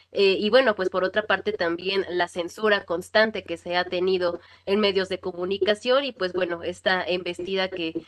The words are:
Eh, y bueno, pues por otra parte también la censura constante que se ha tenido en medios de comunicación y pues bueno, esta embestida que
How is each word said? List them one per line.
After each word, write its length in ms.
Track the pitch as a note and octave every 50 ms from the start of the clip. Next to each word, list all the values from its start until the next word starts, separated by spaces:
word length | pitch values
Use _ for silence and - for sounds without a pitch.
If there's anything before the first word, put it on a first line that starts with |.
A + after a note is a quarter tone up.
| _ _
Eh, 260 | - - G3+ G3 F#3+ D#3+
y 120 | G3+ G#3+
bueno, 240 | G#3 B3+ C4+ A#3 G#3+
pues 160 | - F#3 F#3
por 140 | - F#3 F#3
otra 180 | F#3 F#3 G#3+ G#3+
parte 300 | - G3 G3 - G#3+ G#3
también 520 | - F3+ E3 E3+ E3+ F3+ F#3 G3 G3 F#3 -
la 180 | F3 F3+ F3
censura 580 | E3+ - F#3+ E3+ F3 - - A3 G#3+ G#3 G3 -
constante 600 | - F3 E3+ F3+ - - G#3+ A3 A3 G#3+ G3 F#3
que 120 | - E3+
se 200 | E3 - F3+ F3
ha 80 | F3+ F3+
tenido 560 | F3+ F#3 F3 F3+ F#3+ F#3+ F3+ F3+ F3 E3+ E3+ - - - - -
en 140 | - G3 G#3+
medios 280 | G#3+ G3+ F#3+ G3 F#3 F3+
de 120 | F#3+ F3+
comunicación 840 | - F#3 F3+ E3+ F3+ F3+ G3 G3 F#3+ - G#3 G#3 - A#3+ B3 C#4 C#4+
y 80 | C4 A#3+
pues 200 | - F#3 F3+ F3+
bueno, 320 | F#3+ F#3 E3+ F3 E3+ E3+
esta 400 | E3 F3+ - - G#3 F#3 F#3 F3
embestida 640 | - F3+ F3+ F3 F3+ F3 - F3 F#3 F#3+ F#3+ F#3+ F#3
que 360 | F#3 F3+ E3 D#3+ D#3+ E3 -